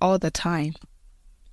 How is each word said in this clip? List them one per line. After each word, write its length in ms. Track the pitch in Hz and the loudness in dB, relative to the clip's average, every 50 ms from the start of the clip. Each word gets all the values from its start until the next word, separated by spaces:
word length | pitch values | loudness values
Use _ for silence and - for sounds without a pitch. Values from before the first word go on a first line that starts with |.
all 160 | - 185 190 | 2 2 2
the 140 | 190 - 160 | 2 2 -2
time. 440 | - - - 170 175 160 147 156 165 - - - - - - - - _ - - - _ _ - | -4 -2 -2 -2 -2 -2 -2 -4 -6 -10 -16 -20 -20 -20 -20 -20 -20 _ -20 -20 -20 _ _ -20